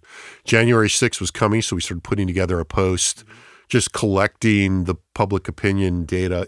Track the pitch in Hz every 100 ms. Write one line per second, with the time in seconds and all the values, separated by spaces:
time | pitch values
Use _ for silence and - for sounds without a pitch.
0 | _ - - - - 113 117 120 107 -
1 | 120 - 90 - 107 110 - 90 - 87
2 | - 101 95 90 90 87 80 - 92 90
3 | - - - - - - - 127 - -
4 | 110 95 104 - 110 101 98 95 90 87
5 | _ - 101 98 - - 104 98 92 90
6 | 80 92 92 90